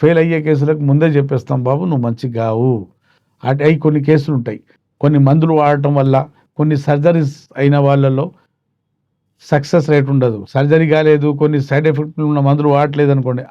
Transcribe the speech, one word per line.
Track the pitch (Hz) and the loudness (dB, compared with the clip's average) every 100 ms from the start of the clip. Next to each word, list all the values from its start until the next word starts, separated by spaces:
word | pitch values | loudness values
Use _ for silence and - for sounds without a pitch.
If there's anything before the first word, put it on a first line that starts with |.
ఫెయిల్ | 151 165 | 0 2
అయ్యే | 165 165 | 0 -2
కేసులకు | 151 151 143 156 | -2 0 0 -2
ముందే | 143 139 165 | 0 2 2
చెప్పేస్తాం, | 143 139 135 - 131 | 0 -2 -4 -4 -4
"బాబు, | 123 143 180 | -2 -2 -2
నువ్వు | 143 | -2
మంచి | 117 117 131 | -4 -6 -6
కావు." | 117 113 110 127 120 92 _ _ _ _ _ 120 | -4 -4 -2 0 -2 -6 _ _ _ _ _ -4
అటు | 139 | 0
అయి | 147 160 | 0 2
కొన్ని | 156 151 | 0 0
కేసులు | 139 156 143 139 | 2 0 0 -4
ఉంటాయి. | 117 110 - _ _ _ | -6 -10 -16 _ _ _
కొన్ని | 143 147 | 0 2
మందులు | 139 151 160 | 4 2 2
వాడటం | 160 147 147 143 143 | 2 2 0 0 0
వల్ల, | 135 131 131 _ _ - | 2 0 -2 _ _ -4
కొన్ని | 151 147 | -2 -2
సర్జరీస్ | 143 147 156 165 143 147 _ - | -2 0 2 0 -2 -6 _ -2
అయిన | 139 143 | 0 2
వాళ్ళలో | 139 139 139 131 175 - _ _ _ _ _ _ _ _ _ _ | 2 2 0 -2 -4 -10 _ _ _ _ _ _ _ _ _ _
సక్సెస్ | - 147 143 175 147 | -4 -4 0 -2 2
రేటు | 147 139 | 0 2
ఉండదు. | 139 127 107 98 | 0 0 -2 -6
సర్జరీ | 135 143 160 160 | -4 0 2 2
కాలేదు, | 156 156 151 147 143 | 2 2 2 0 0
కొన్ని | 151 147 | 0 0
సైడ్ | 139 143 156 | -2 0 0
ఎఫెక్ట్లు | 143 156 156 151 | -2 -4 -6 -2
ఉన్న | 147 | 0
మందులు | 139 143 147 | 0 2 2
వాడట్లేదు | 143 147 143 143 | 2 0 0 0
అనుకోండి, | 139 127 127 - | 0 -2 -6 -8